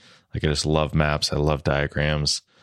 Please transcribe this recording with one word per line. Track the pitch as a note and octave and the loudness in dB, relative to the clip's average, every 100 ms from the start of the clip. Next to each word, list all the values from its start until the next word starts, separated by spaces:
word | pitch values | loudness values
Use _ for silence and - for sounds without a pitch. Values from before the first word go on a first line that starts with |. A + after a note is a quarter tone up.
| - - _ | -20 -20 _
Like, | - | -4
I | D#2 | -2
just | D2 D#2 | 0 0
love | D#2 D2 | 0 2
maps. | D#2+ D2+ D2 - | 2 2 0 -2
I | C#2+ | 0
love | D2+ D2 | 0 0
diagrams. | D2+ C#2+ D2 D2 D2 D2+ D2 - - _ | 0 0 -2 -2 0 0 -2 -4 -8 _